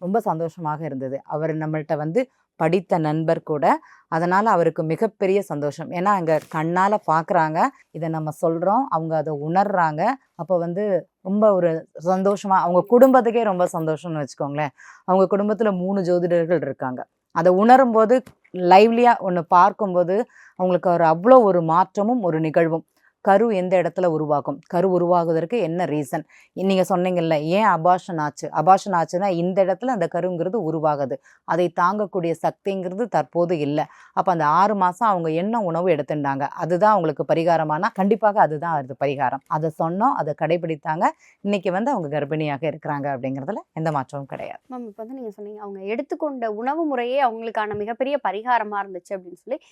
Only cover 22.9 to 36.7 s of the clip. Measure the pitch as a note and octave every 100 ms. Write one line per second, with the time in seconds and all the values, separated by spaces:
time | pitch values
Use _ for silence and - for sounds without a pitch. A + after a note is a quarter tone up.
22.9 | _ _ _ - G3 A#3 F#3+ F3+ F#3 E3
23.9 | D#3+ F3+ D#3 D3+ D3 C3+ C#3+ - F3 F#3+
24.9 | F3+ F3 F3+ E3+ D#3+ E3 A#3+ E3+ E3+ F3
25.9 | D3+ C#3+ E3 - _ _ - F#3+ F#3+ F3+
26.9 | F#3 F#3 F3+ E3 D#3 D3+ F#3+ G#3+ F3 E3+
27.9 | F3+ - E3 D3+ - D3+ - D#3 F#3+ G#3
28.9 | F3+ D#3+ F3 G3+ E3+ F3 F#3 F#3 F#3 B3+
29.9 | A#3+ G3 F3 F3+ F3 E3+ A3 D#3+ D#3+ D#3
30.9 | D3 C3 C#3 _ _ - E3 F3+ E3+ F3
31.9 | G#3 G3+ F#3+ E3+ D#3+ E3+ - - G3 F3+
32.9 | F#3 A3+ E3 C#3+ E3+ F3 F3 C#3+ D3 C#3
33.9 | - - - F#3 E3+ D3 D#3+ G3+ G#3 F3+
34.9 | F3 A#3 F#3 D#3+ D#3+ G3 A#3 F#3+ E3 F3+
35.9 | D3+ C#3 D3+ C#3 C3+ C#3 - D#3+